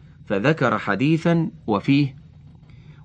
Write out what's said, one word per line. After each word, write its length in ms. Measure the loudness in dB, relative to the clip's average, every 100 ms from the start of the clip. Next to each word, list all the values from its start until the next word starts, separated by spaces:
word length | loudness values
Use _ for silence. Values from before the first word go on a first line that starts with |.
| -20 -20
فذكر 540 | -6 -2 0 0 0 0
حديثا 720 | -2 -2 0 0 0 0 -2 -6 -4
وفيه: 500 | -2 2 2 2 -4 -20 -20 -20 -20 -20 -20 -20 -20